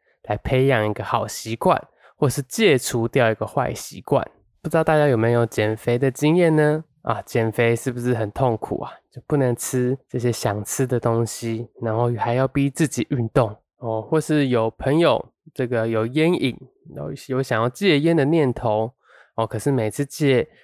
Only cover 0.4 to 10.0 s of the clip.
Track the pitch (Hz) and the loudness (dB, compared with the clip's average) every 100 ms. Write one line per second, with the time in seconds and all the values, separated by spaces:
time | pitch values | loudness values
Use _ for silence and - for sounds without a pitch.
0.4 | - 131 135 120 107 104 101 110 95 - | 0 2 2 2 0 -2 -4 -4 -4 -8
1.4 | 110 117 185 156 - _ _ _ 139 147 | -8 -2 0 0 -2 _ _ _ 0 0
2.4 | 131 - 202 131 - 120 117 135 117 110 | -6 2 4 4 2 -2 0 2 2 0
3.4 | 107 139 123 - - - - 139 - - | -4 -4 -4 -6 -12 -16 -2 -2 -2 -10
4.4 | _ _ 160 165 160 156 147 113 117 120 | _ _ -2 0 2 4 4 4 4 2
5.4 | 117 - 107 110 - 120 135 - 151 175 | 2 0 -2 0 -2 0 0 2 2 4
6.4 | 170 156 151 156 - _ - 110 - 120 | 4 4 2 0 -4 _ -4 -4 -2 -2
7.4 | 113 117 117 117 131 120 123 113 104 - | 0 2 2 0 -2 -4 -2 -2 -2 0
8.4 | 131 110 - - - - _ - - 147 | 0 0 -6 -8 -8 -16 _ -20 -4 0
9.4 | 127 120 - 127 123 135 | 0 -2 -4 -2 -2 -4